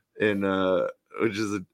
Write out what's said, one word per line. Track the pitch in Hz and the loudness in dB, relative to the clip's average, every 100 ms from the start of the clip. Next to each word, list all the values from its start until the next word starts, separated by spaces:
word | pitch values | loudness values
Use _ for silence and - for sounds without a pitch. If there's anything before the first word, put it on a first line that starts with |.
| _ - | _ -2
and, | 107 98 | 0 2
uh, | 98 95 95 92 - - _ - | 0 2 2 2 0 -4 _ -2
which | 110 101 | -2 0
is | 107 | -4
a, | 104 92 | -4 -4